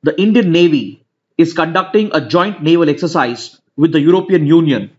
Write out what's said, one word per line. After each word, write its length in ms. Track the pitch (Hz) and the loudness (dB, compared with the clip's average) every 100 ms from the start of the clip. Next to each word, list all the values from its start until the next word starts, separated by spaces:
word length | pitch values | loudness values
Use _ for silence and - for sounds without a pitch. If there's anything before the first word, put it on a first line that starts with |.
the 180 | 147 - | -4 0
Indian 320 | 208 220 185 | 0 2 2
Navy 520 | 165 175 147 104 - _ _ _ - | 2 2 2 -4 -14 _ _ _ -2
is 180 | 165 | -2
conducting 560 | 170 170 170 185 214 214 | 0 -2 -2 -2 -2 0
a 160 | 156 120 | -4 -2
joint 340 | 175 190 196 | -2 -2 -2
naval 260 | 151 170 160 | 0 2 2
exercise 720 | 143 - 170 123 120 - _ _ - | -2 -4 -2 -2 -6 -14 _ _ -2
with 160 | 160 | 0
the 80 | 156 | 2
European 460 | 151 185 185 180 147 | 2 2 2 0 4
Union 440 | 165 160 117 98 | 2 2 -2 -6